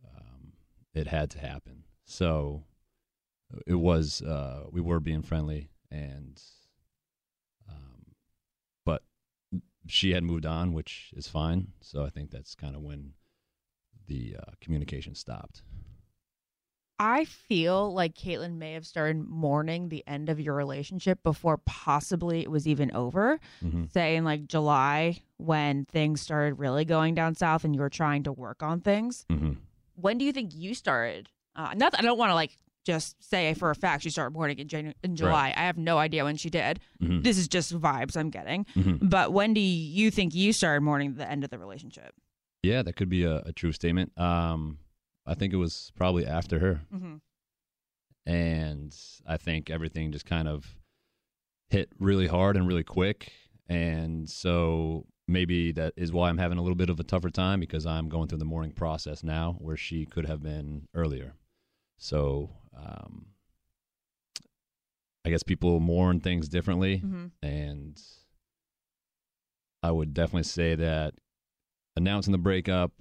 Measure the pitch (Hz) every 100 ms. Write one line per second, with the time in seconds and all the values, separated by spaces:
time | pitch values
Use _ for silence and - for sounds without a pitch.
0 | - - 55 65 69 - _ _ _ 80
1 | 76 80 73 - 69 71 - 76 - _
2 | - - 87 78 71 73 - _ _ _
3 | _ _ _ _ _ - - 87 85 82
4 | 76 - 78 76 69 67 78 87 85 85
5 | 78 78 76 82 76 76 73 _ _ 76
6 | 71 69 71 69 - _ _ _ _ _
7 | _ _ _ _ _ _ - 73 67 60
8 | - _ _ _ _ _ _ _ - 78
9 | - _ _ _ _ 92 - _ 82 -
10 | 95 87 85 85 80 80 87 80 - -
11 | - - - 78 80 90 95 - - 71
12 | 71 73 71 65 - - 73 69 73 73
13 | 71 - _ _ _ _ _ _ _ _
14 | - 67 57 - - - - 78 76 69
15 | 67 - - 52 - - - - - -
16 | _ _ _ _ _ _ _ _ _ -
17 | 214 262 311 - - 185 165 190 208 185
18 | 170 - 180 147 175 165 156 160 160 165
19 | 156 160 - 160 151 147 160 170 175 156
20 | - 143 151 156 147 143 143 139 147 185
21 | - 185 165 151 170 151 - - - 147
22 | - 175 175 165 - 151 156 147 143 -
23 | 123 170 226 311 - - 87 82 80 180
24 | 160 165 160 151 151 160 151 143 139 147
25 | 165 170 - - 160 156 147 139 139 160
26 | 151 151 - 151 147 135 139 135 160 160
27 | 160 165 165 160 170 160 160 143 139 -
28 | 156 147 143 131 120 120 156 170 202 202
29 | 233 247 - 80 78 - - _ _ -
30 | 190 240 277 277 208 151 185 247 - 127
31 | 117 85 113 _ _ - 156 202 294 -
32 | 233 233 220 165 156 - _ _ - 165
33 | - - - 185 160 156 170 147 185 143
34 | 160 156 131 156 156 143 147 156 151 -
35 | 185 165 180 156 135 - 175 170 165 160
36 | 156 156 143 151 170 165 120 156 - -
37 | 87 90 247 190 165 185 151 170 151 135
38 | 127 165 156 95 82 175 202 190 185 175
39 | 196 185 139 196 208 214 190 170 156 175
40 | 220 208 180 165 202 226 170 147 151 143
41 | 143 131 120 143 139 117 95 92 - -
42 | 62 - _ _ _ _ 90 123 90 -
43 | 95 90 87 78 - - 85 76 85 87
44 | 90 - 87 87 82 80 78 76 - _
45 | _ _ - 87 98 92 85 - - -
46 | 90 90 65 80 - 82 92 80 78 196
47 | 180 156 _ _ _ _ _ _ _ _
48 | _ _ - 85 82 80 78 73 73 -
49 | - - - 80 - 80 73 80 80 80
50 | 78 73 - 85 78 76 - - - _
51 | _ _ _ _ _ _ _ 101 - -
52 | 98 98 90 87 98 101 90 90 80 90
53 | 95 107 - - _ _ - 87 85 80
54 | 80 82 78 - 92 85 82 82 80 80
55 | - _ - 90 87 87 82 82 80 -
56 | 85 87 87 85 90 87 90 90 90 80
57 | 80 92 87 85 92 98 82 80 80 80
58 | 80 82 80 80 78 80 78 - 82 80
59 | 78 73 80 80 82 87 78 78 - 82
60 | 76 - 78 78 76 76 73 73 71 85
61 | 80 65 67 - _ _ _ _ _ _
62 | - 76 71 69 73 - - 64 76 -
63 | - - - 101 _ _ _ _ _ _
64 | _ _ _ - - _ _ _ _ _
65 | _ _ 85 82 - 90 90 85 85 85
66 | 90 87 90 87 76 87 92 90 95 95
67 | 190 180 175 - 73 73 73 73 73 73
68 | - - _ _ _ _ _ _ _ _
69 | _ _ _ _ _ _ _ _ 85 80
70 | 78 71 82 87 76 - 82 80 82 78
71 | 76 - _ _ _ _ _ _ _ -
72 | 90 101 95 95 90 92 95 90 87 -